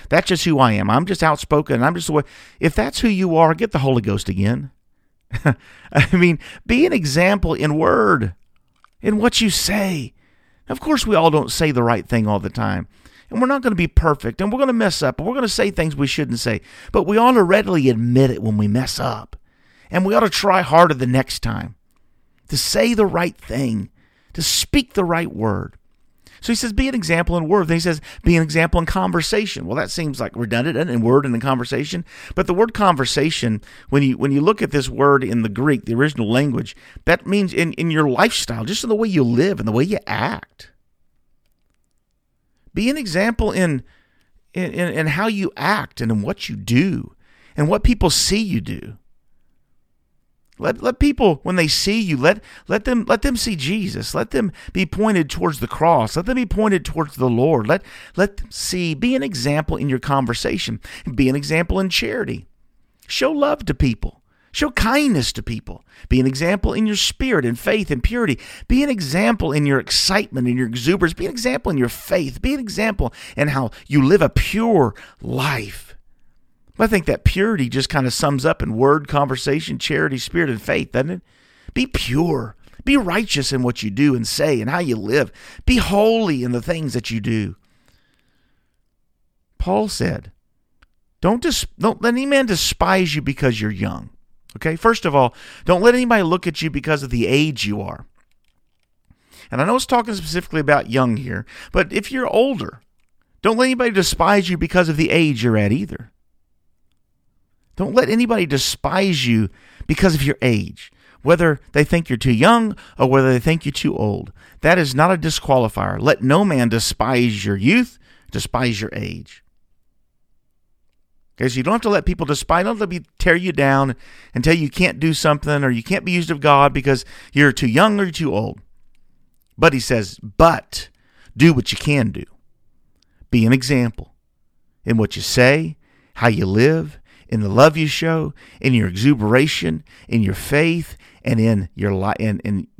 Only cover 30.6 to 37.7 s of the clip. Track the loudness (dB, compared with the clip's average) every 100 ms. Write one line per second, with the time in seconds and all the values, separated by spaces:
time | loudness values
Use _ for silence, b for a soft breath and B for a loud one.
30.6 | -2 -2 -2 0 4 4 4 -2 -2 -2
31.6 | -2 -6 -6 -8 -10 B B -4 0 2
32.6 | 0 2 2 2 0 0 0 0 -2 -2
33.6 | B B B 2 2 0 0 2 2 2
34.6 | 0 -2 -2 2 4 4 2 -2 -2 -2
35.6 | 0 0 -2 0 0 -2 -2 0 0 -4
36.6 | -8 -14 B B -2 -2 0 -2 0 -2
37.6 | -4